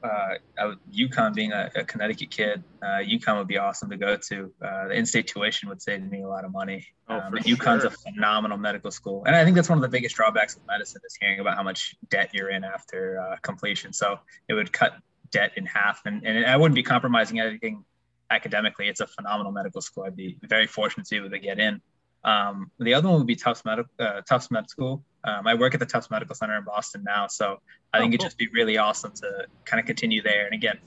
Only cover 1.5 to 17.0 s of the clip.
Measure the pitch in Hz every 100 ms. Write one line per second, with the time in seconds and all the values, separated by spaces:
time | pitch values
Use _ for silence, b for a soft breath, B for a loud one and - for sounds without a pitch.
1.5 | 104 92 104 - 113 107 107 - - 107
2.5 | 101 - - 101 98 101 113 - 104 95
3.5 | 98 98 95 101 98 101 104 - 101 95
4.5 | - 101 95 95 104 113 117 107 104 107
5.5 | - 101 95 - 101 95 98 95 98 95
6.5 | 98 95 98 - _ - 110 98 110 113
7.5 | 120 - 117 120 - - 101 107 107 107
8.5 | 101 104 101 101 - 101 98 104 165 165
9.5 | 175 165 160 131 127 117 - 110 107 104
10.5 | - - 104 104 98 - - 101 98 98
11.5 | 98 95 92 - - - 98 98 101 98
12.5 | 95 95 98 - 95 95 95 92 92 -
13.5 | 95 104 98 98 - 101 101 _ B -
14.5 | 107 101 - 120 - _ _ - 104 101
15.5 | - 92 107 101 104 107 104 110 110 120
16.5 | 135 160 127 123 123